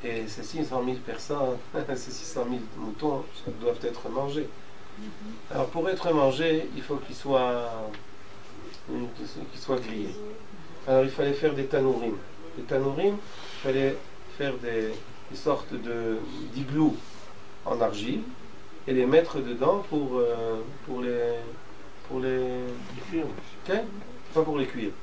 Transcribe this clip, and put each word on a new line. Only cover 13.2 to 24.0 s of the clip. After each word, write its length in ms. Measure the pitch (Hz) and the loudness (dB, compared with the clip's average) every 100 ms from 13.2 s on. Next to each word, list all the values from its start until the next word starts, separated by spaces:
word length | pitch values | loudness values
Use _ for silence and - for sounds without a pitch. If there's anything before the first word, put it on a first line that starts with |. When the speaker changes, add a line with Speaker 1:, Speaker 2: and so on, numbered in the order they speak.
| - - - - | -4 -8 -8 -4
Speaker 1:
fallait 360 | 135 135 135 - - - - - | 2 4 4 2 -6 -8 -8 -2
faire 160 | 139 123 | -2 0
des, 360 | 120 113 110 110 - - - | 0 0 0 -2 -6 -8 -8
des 60 | 98 | -2
sortes 360 | - 143 - | 2 2 2
de, 460 | - 117 117 113 110 107 101 104 | -4 -2 -2 0 0 -2 -6 -6
d'iglous 420 | 117 135 147 156 - - - - - - - - | -4 0 6 6 4 -6 -8 -8 -8 -8 -6 -2
en 160 | 120 | 2
argile 400 | 113 104 113 208 226 - - - - - - | 2 2 -2 -2 -2 -6 -8 -8 -8 -8 0
et 60 | |
les 120 | 131 123 | 4 8
mettre 340 | 156 170 151 | 8 8 0
dedans 440 | 123 117 139 196 196 | -2 2 4 4 2
pour, 220 | 156 135 127 | 0 2 2
euh, 460 | 120 117 113 113 - 139 - | 2 2 0 -2 -4 -8 -6
pour 160 | 123 | -2
les... 340 | 123 120 120 117 117 117 - - - - - | 0 0 0 0 -4 -8 -8 -8 -8 -8 -6
Pour 100 | 131 | -2
les 200 | 131 131 | 0 2
Speaker 2:
Les 640 | 127 127 123 123 123 127 - | 0 -2 -4 -4 -6 -8 -2
cuire, 160 | 165 143 | -2 -2
oui. 480 | - - - - | -4 -6 -8 0
Speaker 1:
Ok ? 80 | 202 226 - | 0 0 -4